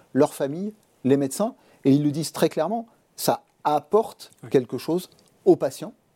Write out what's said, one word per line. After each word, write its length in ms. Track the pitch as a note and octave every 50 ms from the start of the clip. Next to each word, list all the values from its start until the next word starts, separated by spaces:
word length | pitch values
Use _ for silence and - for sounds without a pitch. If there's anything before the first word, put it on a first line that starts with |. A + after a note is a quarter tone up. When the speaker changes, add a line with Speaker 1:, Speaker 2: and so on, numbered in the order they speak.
| _ _ -
Speaker 1:
leurs 200 | C3 D3 - -
familles, 400 | - D3 C#3 D3+ F3+ G3+ G#3+ G#3+ _ _ _ _ _ -
les 140 | B2+ C#3
médecins. 380 | C#3 C#3 C3+ - - G#3 B3+ - _ _ _ _ _ -
Et 80 | C#3
ils 120 | C3+ D3 D3
le 80 | D3
disent 200 | C3+ E3 D3 -
très 160 | - - D#3+
clairement, 400 | D#3 - E3 D#3 F3+ A3+ A#3 A3+ - _ _ _ _ _
ça 260 | - - - A#2+ - _ _ _ _ -
apporte 680 | D3+ D3+ C#3+ - - G#3 A3 A3 - - - - - _ _ C3
Speaker 2:
Oui. 60 | A2+
Speaker 1:
quelque 280 | - C3+ A#2+ - C3
chose 320 | A#2 - D#3 E3 F#3 - - _ _ _ _ _ _ -
aux 100 | F#3+ E3
patients 360 | D#3 D#3 C3+ - - D#3 A3 - _ _ _ _